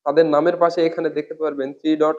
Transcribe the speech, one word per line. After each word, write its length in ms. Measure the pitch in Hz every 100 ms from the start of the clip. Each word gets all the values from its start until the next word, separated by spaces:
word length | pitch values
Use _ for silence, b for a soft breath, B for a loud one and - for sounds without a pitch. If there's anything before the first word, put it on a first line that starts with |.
তাদের 220 | 147 147 165
নামের 300 | 147 165 175
পাশে 220 | 170 170 165
এখানে 240 | 165 160
দেখতে 260 | 151 147 156
পারবেন 320 | 156 143 135
থ্রি 180 | 143 156 156
ডট 220 | 156